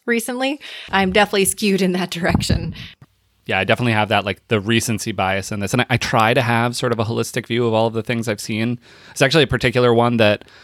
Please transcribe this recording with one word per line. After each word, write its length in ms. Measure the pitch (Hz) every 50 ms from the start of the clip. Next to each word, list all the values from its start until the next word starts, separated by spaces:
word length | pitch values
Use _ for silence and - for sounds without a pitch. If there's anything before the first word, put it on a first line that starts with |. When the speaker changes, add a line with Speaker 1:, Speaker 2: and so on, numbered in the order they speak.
| -
Speaker 1:
recently. 540 | - 233 233 226 - 247 247 262 269 285 277 - - - - - -
I'm 220 | - 190 190 185
definitely 340 | 185 214 202 196 - 202 196
skewed 360 | - - - 226 208 190 185
in 120 | 190 180 175
that 160 | 180 180 175
<laughs> 0 |
direction. 640 | - 170 170 165 - - - - 170 160 170 160 160 - - - - _ - _ _ _ _ _ _ _ _
Speaker 2:
Yeah, 120 | - 107 95
I 40 | 95
definitely 300 | 101 113 101 127 120 110
have 160 | 107 107 101
that, 160 | 107 101 95
like, 220 | 101 92 - _ -
the 120 | 117 107
recency 500 | 92 107 113 113 - - 113 101 - 113
bias 400 | 104 98 95 92 98 98 92 -
in 80 | 107 101
this. 140 | 101 101 -
And 80 | 120
I, 40 | 120 -
I 60 | 123 117
try 380 | - - - 117 110 113 123
to 60 | 135
have 340 | 120 117 120 113 120 123 120
sort 160 | - - 123
of 80 | 117 110
a 40 | 113
holistic 420 | 107 117 117 117 - - 127 110 -
view 180 | 120 120 123
of 80 | 117 110
all 140 | 110 113 117
of 60 | 110
the 100 | 113 104
things 240 | - 123 117 110 113
I've 120 | 104 101
seen. 400 | - - 110 107 113 120 120 - _ - - - - -
It's 140 | - - 139
actually 200 | 135 139 160 139
a 40 | -
particular 440 | 131 117 - 127 113 127 123 120
one 260 | 117 117 117 120 120 113
that 280 | 110 104 104 - - - - -